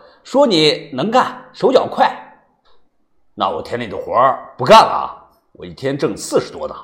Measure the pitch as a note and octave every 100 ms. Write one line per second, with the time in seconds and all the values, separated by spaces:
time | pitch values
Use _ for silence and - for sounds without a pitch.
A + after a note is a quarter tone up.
0 | - _ - C4 C#4+ F3 D3+ - - B2
1 | G3 B3 - - - - A#3+ - - -
2 | C4+ - - - _ _ _ - _ _
3 | _ _ _ - G2 D#2+ - A#2 A#2 F#2
4 | - G#2 C3 B2 - - B2+ A3 B2 E2
5 | C2+ - - _ _ - F2+ D#2+ C3+ C#3
6 | D3+ F#2+ - C#4 - E2+ D2+ -